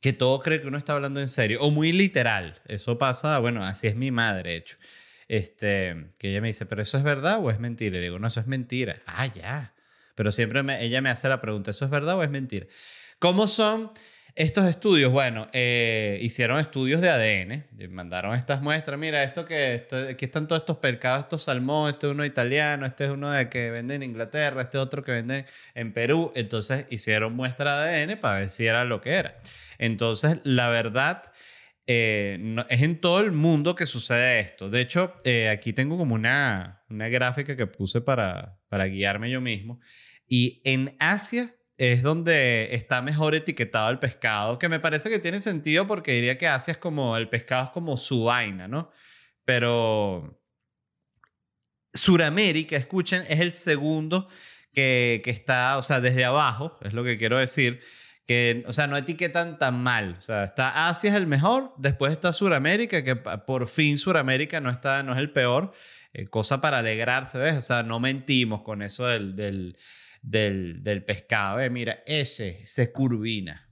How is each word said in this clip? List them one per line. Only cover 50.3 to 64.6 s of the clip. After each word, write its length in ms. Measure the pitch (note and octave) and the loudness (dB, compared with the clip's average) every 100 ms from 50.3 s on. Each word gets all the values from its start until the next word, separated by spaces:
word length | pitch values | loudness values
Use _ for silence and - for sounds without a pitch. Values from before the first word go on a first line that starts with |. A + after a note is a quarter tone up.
| - _ _ _ _ _ _ _ _ _ _ _ _ _ _ _ | -18 _ _ _ _ _ _ _ _ _ _ _ _ _ _ _
Suramérica, 840 | - - F3 D#3 E3 G#3 D#3 D#3+ D3 | -2 6 6 6 4 2 2 0 -2
escuchen, 480 | B2+ F#3 F3 F#3 F3+ | -2 -2 0 -2 0
es 100 | D#3 | 0
el 140 | F3 | 2
segundo 760 | E3+ - D3+ D3 D#3 D#3 F3+ F#3+ - - - _ | 0 0 0 2 0 0 -2 -4 -14 -20 -20 _
que, 480 | - C3+ B2+ B2 A#2 | 0 4 4 4 0
que 80 | A#2+ | -2
está, 460 | A2+ - B2+ B2+ C#3 | -6 0 2 2 0
o 60 | |
sea, 180 | B2 C#3 | 2 2
desde 240 | B2 B2+ B2+ | 4 4 4
abajo, 520 | C#3 C#3+ A2 D3+ - | 4 2 0 -8 -8
es 120 | G2+ | -8
lo 100 | A2 | -4
que 140 | B2 A2+ | -2 0
quiero 220 | A2 B2 | 2 2
decir, 400 | B2+ - B2+ A#2+ - - - - - | 2 2 2 0 -12 -20 -20 -20 0
que, 360 | A#2+ A#2+ A#2 A#2 | 2 4 0 -2
o 60 | |
sea, 140 | A#2+ C#3+ | -2 0
no 100 | C#3+ | 0
etiquetan 600 | C3+ E3 F3 E3+ E3+ D#3 | -4 -4 -2 0 -2 0
tan 240 | C3+ B2 | 0 2
mal. 360 | B2 A#2+ G2+ F2 | 2 0 0 -6
O 20 | |
sea, 220 | - A2 | -6 -4
está 460 | G2 - C3 D3+ E3 | -4 0 0 2 0
Asia 220 | E3+ G#3 | 2 2
es 40 | G#3 | 2
el 120 | F3 | 2
mejor, 460 | C#3 E3 B3+ C4 - | 2 4 2 0 -4
después 340 | C#3 C3+ C#3 | -2 2 0
está 220 | D#3 F3+ | 2 -2
Suramérica, 680 | E3 G3+ D#3 C#3+ G3+ A#3 F#3 | 0 2 4 4 2 2 0
que 120 | C3 B2 | 0 -2
pa-, 300 | - G2+ - | -2 -8 -4
por 240 | C3 A#2+ | -4 -2
fin 280 | - D3+ C#3+ | 2 2 4
Suramérica 600 | F#3 E3+ C3 C3 D3+ E3 | 2 2 2 0 0 -2